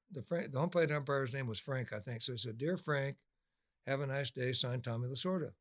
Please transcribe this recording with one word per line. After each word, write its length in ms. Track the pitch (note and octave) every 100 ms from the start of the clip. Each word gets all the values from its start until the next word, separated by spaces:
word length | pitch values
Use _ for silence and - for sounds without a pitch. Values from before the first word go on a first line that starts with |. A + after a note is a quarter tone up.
| _
the 120 | D3
Frank, 280 | - E3+ -
the 60 | C3
home 100 | E3+
plate 220 | F3 D#3
umpire's 420 | D3 C#3 C#3 C3
name 120 | C3+ B2+
was 120 | A2
Frank, 340 | - C3 A#2
I 60 | G#2+
think. 220 | A2+ A2+
So 100 | -
it 60 | A#2+
said, 180 | B2 A2
"Dear 200 | D3+ F3+
Frank, 400 | D#3 C#3+ C#3 C3+ _ _ _ _ _ _ -
have 160 | C3+
a 60 | C#3
nice 240 | C#3 C3
day, 220 | - B2
signed 300 | B2+ B2+ B2+
Tommy 240 | A#2+ A#2 B2
Lasorda." 440 | C3+ F#3 F#3 C#3 -